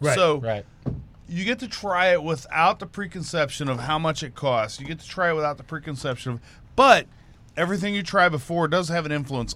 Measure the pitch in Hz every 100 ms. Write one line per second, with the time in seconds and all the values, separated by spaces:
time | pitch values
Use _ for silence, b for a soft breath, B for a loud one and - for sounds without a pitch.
0 | 147 156 170 147 113 104 - - - -
1 | - - - 170 196 247 226 - 202 180
2 | 185 175 156 151 - 151 180 - 196 202
3 | 190 185 143 165 139 - 139 120 131 156
4 | 160 - 143 - 139 117 107 135 143 160
5 | - 190 175 156 147 143 - 156 156 139
6 | 139 123 127 120 b b - - 269 180
7 | 113 - b b - 151 175 196 202 202
8 | 170 196 180 151 - 170 156 180 165 170
9 | 151 147 135 127 117